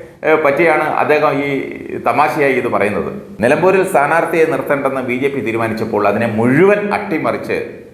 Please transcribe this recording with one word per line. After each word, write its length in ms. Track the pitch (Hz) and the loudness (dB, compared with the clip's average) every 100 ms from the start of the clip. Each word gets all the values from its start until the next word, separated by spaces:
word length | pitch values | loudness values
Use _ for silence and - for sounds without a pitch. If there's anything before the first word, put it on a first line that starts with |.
| - - | -18 -6
ഏ, 120 | 151 156 147 | 0 2 2
പറ്റിയാണ് 380 | - 165 156 | 2 2 2
അദ്ദേഹം 480 | 156 - 127 151 147 139 143 | 0 -2 2 2 2 0 -2
ഈ 40 | 135 - - - - - | -4 -6 -10 -10 -6 -2
തമാശയായി 460 | 120 151 156 139 | 0 0 2 0
ഇത് 140 | 123 117 | 2 0
പറയുന്നത്. 540 | 104 101 95 - - - - | 0 0 -2 -4 -8 -12 -2
നിലമ്പൂരിൽ 440 | 113 151 180 190 180 | 2 4 4 4 2
സ്ഥാനാർത്ഥിയെ 540 | 143 147 165 160 170 156 | 2 2 2 0 2 2
നിർത്തേണ്ടെന്ന് 560 | 131 - 139 135 131 | 0 -2 -2 -2 -4
ബി 120 | 120 | -4
ജെ 140 | 123 139 | -2 -2
പി 120 | 139 | -2
തീരുമാനിച്ചപ്പോൾ 680 | 110 110 113 107 107 104 104 | -4 -2 -2 -4 -2 0 2
അതിനെ 200 | 104 117 | 2 0
മുഴുവൻ 680 | 107 120 139 196 202 202 | 0 2 4 4 4 0
അട്ടിമറിച്ച് 640 | 101 - 156 131 139 - 92 - - - | -4 -4 -4 -2 -4 -4 -4 -6 -14 -20